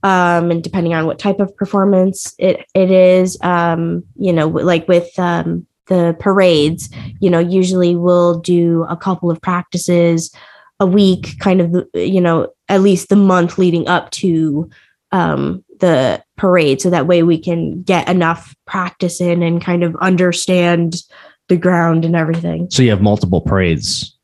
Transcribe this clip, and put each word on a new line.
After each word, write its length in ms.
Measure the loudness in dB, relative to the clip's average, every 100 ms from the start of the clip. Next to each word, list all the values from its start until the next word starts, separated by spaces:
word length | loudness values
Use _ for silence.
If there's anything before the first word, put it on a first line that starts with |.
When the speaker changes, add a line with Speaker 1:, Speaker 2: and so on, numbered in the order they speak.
Speaker 1:
um, 480 | 2 2 2 2 0
and 120 | -2
depending 300 | -4 -4 -2
on 120 | -2 -2
what 140 | -4
type 220 | -4 -2
of 120 | -4 -4
performance 760 | -4 0 2 2 0 -2 -12 -4
it, 280 | -2 -2 -4
it 160 | 0 2
is, 480 | 6 6 4 2 -2
um, 640 | -2 0 0 -2 -2 -6 -8 -6
you 160 | -2
know, 160 | 0 0
w-, 180 | 0 0
like 220 | 0 2
with, 300 | 0 0 -6
um, 480 | -4 -2 -4 -6 -10 _ _
the 280 | 0 0 0
parades, 720 | 0 2 4 4 2 -2 -10 -16 -16 -4
you 100 | 0
know, 100 | 2
usually 580 | 2 0 0 0 0 0
we'll 420 | 2 2 2 0
do 460 | 0 0 2 0 -2
a 80 | -6
couple 340 | -4 -4 -2
of 120 | -4
practices 920 | -4 -6 -6 -8 0 2 2 0 -4 -14 -20 -20 _ _
a 60 | 0
week, 520 | 4 4 2 -4 -6
kind 200 | 0 2
of, 260 | 2 -2 -4
you 280 | -6 -2 0
know, 260 | 2 0 -2 _ _
at 120 | 2
least 280 | 2 2 2
the 80 | 2
month 400 | 4 4 0 0
leading 280 | 0 0 0
up 200 | -2 -4
to, 580 | -6 -2 0 0 -2 -6 _ _ _ _
um, 500 | -2 0 -2 -4 -6 _ -4
the 420 | 0 2 0 -4 _ -4
parade. 420 | 0 2 2 0
So 100 | 0
that 160 | -2 2
way 160 | 2
we 140 | 2 0
can 440 | -2 -4 -4 -8
get 260 | -2 -2 0
enough 480 | 0 0 -2 -10 -20 -12
practice 540 | -8 -8 -6 -8 -4
in 240 | -2 0
and 180 | 0 -2
kind 220 | -2 -2
of 120 | -2 -2
understand 960 | 0 2 0 -2 -2 0 2 0 -2 -6 -12 -20 -20 _ _
the 80 | 0
ground 480 | 2 2 2 0 0
and 100 | -2
everything. 540 | -2 -4 -4 -6 -6
Speaker 2:
So 100 | 2
you 100 | 2
have 100 | 4
multiple 400 | 2 0 0 -2
parades 760 | 0 0 0 -2 -4 -8 -10 _